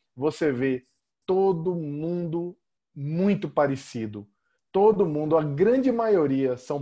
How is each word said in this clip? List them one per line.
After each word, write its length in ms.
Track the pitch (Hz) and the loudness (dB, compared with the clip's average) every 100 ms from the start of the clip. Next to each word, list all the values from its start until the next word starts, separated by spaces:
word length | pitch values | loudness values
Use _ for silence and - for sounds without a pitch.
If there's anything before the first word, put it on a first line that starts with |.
| _ - | _ -6
você 360 | 147 151 160 | -6 -2 -2
vê 340 | 123 135 127 - _ _ _ - | 0 -2 -2 -8 _ _ _ -2
todo 500 | 190 196 170 170 175 | 0 2 0 -2 -4
mundo 800 | 151 147 160 175 175 170 175 - _ _ _ - | -6 -6 -4 -4 -4 -6 -8 -12 _ _ _ -10
muito 540 | 143 165 202 202 175 | -6 0 0 0 -2
parecido. 760 | 147 143 135 - 120 110 107 101 _ _ _ _ | 0 0 0 -6 -8 -8 -10 -16 _ _ _ _
Todo 360 | 190 208 202 185 | 4 4 4 0
mundo, 300 | 147 156 160 | 0 2 2
a 60 | |
grande 480 | 151 143 202 262 262 | 2 2 2 4 2
maioria 640 | 233 226 202 147 135 135 123 | 0 2 2 2 2 0 -2
são 220 | - 147 | -6 -6